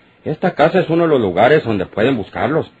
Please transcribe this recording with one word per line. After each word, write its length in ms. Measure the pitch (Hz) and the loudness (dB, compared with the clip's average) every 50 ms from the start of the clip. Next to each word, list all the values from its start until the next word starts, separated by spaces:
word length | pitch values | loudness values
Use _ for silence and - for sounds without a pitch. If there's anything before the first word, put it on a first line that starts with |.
| _ _ _ _ _ | _ _ _ _ _
Esta 300 | 123 156 - - 180 - | -10 -8 -4 -4 -4 0
casa 260 | - 143 170 175 185 | 2 0 2 2 0
es 80 | 160 - | -2 0
uno 140 | 160 170 170 | 0 0 0
de 80 | 160 | 2
los 100 | 147 127 | 2 2
lugares 420 | 110 92 82 92 113 131 151 151 - | 0 0 2 2 4 4 4 2 0
donde 200 | 117 107 95 87 | -2 -4 -4 -4
pueden 320 | - - 98 110 135 139 | -6 -4 -2 0 0 0
buscarlos. 560 | 110 90 - - 87 98 120 156 160 110 - _ _ | -2 -6 -8 -8 -6 -4 -2 -2 -4 -4 -6 _ _